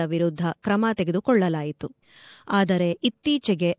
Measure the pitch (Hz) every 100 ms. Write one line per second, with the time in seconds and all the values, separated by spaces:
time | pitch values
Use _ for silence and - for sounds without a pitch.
0 | 160 170 170 156 170 - - 208 226 208
1 | 170 180 - 233 180 160 151 - - -
2 | _ - - - - 202 185 180 175 170
3 | 240 - 302 285 - 165 175